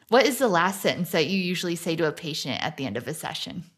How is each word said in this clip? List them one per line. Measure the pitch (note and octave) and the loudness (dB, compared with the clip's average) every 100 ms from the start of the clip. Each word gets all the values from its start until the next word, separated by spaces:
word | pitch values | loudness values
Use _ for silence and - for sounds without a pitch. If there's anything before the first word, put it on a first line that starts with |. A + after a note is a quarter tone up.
| - | 4
What | A#3+ C#4 | 6 6
is | B3 | 4
the | B3+ | 2
last | E3+ F3+ G3 | 4 2 2
sentence | F#3 C3 F3 | 0 0 0
that | E3+ D#3 | 2 2
you | F#3+ | 0
usually | F3+ F3 F3+ E3+ | 0 -2 -4 -4
say | F3+ E3 | -4 0
to | D#3 | 0
a | |
patient | D3+ D#3 D#3 D3 A2+ | -2 -8 -6 -6 -4
at | D3 D#3+ | -4 -4
the | |
end | C3 A2 | -6 -6
of | C3 | -6
a | |
session? | D#3+ - - - F3 - | -8 -8 -8 -10 -12 -14